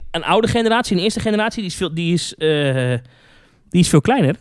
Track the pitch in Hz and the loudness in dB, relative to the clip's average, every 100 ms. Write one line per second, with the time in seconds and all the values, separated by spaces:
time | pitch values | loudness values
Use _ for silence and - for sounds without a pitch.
0 | - 165 147 196 226 233 226 226 - 185 | -8 -6 0 2 2 2 0 0 0 0
1 | 208 214 220 208 220 233 185 - 175 160 | -2 -2 -2 -2 -2 -4 -8 -6 -6 -2
2 | 170 170 - - 156 147 143 131 123 123 | 0 0 -2 -4 -2 0 0 0 -2 -2
3 | - _ _ _ _ _ _ 180 175 156 | -6 _ _ _ _ _ _ 2 4 4
4 | 214 262 143 196 | 4 2 2 -2